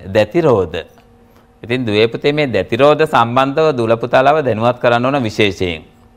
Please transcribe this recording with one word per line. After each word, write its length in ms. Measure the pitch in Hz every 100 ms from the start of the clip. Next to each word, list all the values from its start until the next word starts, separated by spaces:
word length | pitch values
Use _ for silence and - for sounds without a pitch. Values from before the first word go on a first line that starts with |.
| 90
දැති 340 | 101 - 170
රෝද. 340 | 156 107 87 85 - _ _ _ _ _ _ _
ඉතින් 240 | 104 127 117
දුවේ 200 | 104 113
පුතේ 240 | 135 143
මේ 160 | 147 139
දැති 300 | 101 92 117
රෝද 240 | 147 151
සම්බන්ධව 720 | 156 131 117 123 135 143 156
දුල 240 | 127 113 117
පුතාලව 460 | 120 135 139 156
දැනුවත් 360 | 131 107 117 123
කරන්න 260 | 123 120 127
ඕන 180 | 143
විශේෂයෙන්. 580 | 113 - 107 - 92 78 - _ _